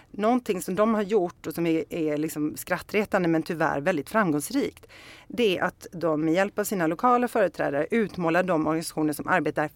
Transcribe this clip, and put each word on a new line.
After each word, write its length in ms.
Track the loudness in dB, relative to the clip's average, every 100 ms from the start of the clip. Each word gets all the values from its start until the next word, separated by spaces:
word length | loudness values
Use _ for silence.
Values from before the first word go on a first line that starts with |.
| -16
någonting 520 | -2 0 0 0 -4
som 120 | -4
de 200 | 0 2
har 80 | 2
gjort 440 | 2 2 0 -2 -8
och 80 |
som 120 | -2 0
är, 280 | 0 -2
är 220 | -2 -2 -2
liksom 400 | -4 -4 -4 -6
skrattretande 720 | -6 -6 -2 -2 0 0 2
men 140 | 2
tyvärr 380 | 0 0 0 0
väldigt 300 | 0 -2 -2
framgångsrikt, 760 | 0 2 0 0 -2 -2 -4 -18 -20 -20 -20 -8
det 300 | 0 2 2
är 40 |
att 240 | -2 -4 -12
de 320 | -4 -2 0
med 100 | 2
hjälp 240 | 2 2 -2
av 60 |
sina 220 | -2 0 0
lokala 420 | 2 2 4 2
företrädare 580 | 2 0 0 -2 -2 0
utmålar 520 | 0 -2 -2 0 2
de 240 | 2 0 0
organisationer 460 | -2 -4 -2 -2
som 160 | -2 0
arbetar 420 | 0 0 -2 -4